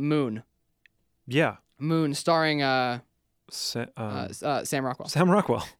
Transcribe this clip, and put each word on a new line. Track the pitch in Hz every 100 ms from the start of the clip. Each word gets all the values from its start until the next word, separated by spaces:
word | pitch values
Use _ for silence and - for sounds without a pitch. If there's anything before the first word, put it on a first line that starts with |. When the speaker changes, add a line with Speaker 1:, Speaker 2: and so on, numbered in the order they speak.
| 147
Speaker 1:
Moon. | 151 127 110 - _ _ _ _ _ _ _ -
Speaker 2:
Yeah. | 135 143 101 _ -
Speaker 1:
Moon, | 151 160 151
starring, | 143 - 165 156 147
uh, | 135 131 123 120 - _ _ _ -
Speaker 2:
Sa-, | - - 120 117 -
Speaker 1:
uh, |
Speaker 2:
um, | 107 127 -
Speaker 1:
s-, | -
uh, | 151 131 -
Sam | 143
Rockwell. | 131 123 -
Speaker 2:
Sam | 143 180
Rockwell. | 202 - 110 -